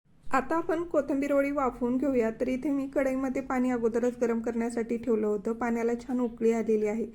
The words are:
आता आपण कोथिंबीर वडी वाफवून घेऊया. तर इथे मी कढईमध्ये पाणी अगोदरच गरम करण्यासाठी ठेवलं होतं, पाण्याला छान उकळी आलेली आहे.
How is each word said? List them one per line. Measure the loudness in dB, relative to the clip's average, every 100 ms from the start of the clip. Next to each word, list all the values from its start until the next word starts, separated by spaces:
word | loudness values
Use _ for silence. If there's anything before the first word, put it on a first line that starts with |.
| _ -10 0
आता | 0 2 0
आपण | 0 -2
कोथिंबीर | 0 0 2 0 2
वडी | 2 2
वाफवून | 2 0 0 0 0
घेऊया. | 2 2 2
तर | 0 -2
इथे | -2 0
मी | -2 -2
कढईमध्ये | 0 0 0 -2 -2
पाणी | -2 0 0
अगोदरच | 2 0 2 0 0
गरम | 0 0
करण्यासाठी | -2 -2 -2 -2 -2 -2
ठेवलं | 0 0 0
होतं, | 0 -2
पाण्याला | -2 -2 0 0 -2
छान | -2 -2
उकळी | -2 0 2
आलेली | 2 2 2 2
आहे. | -2 -4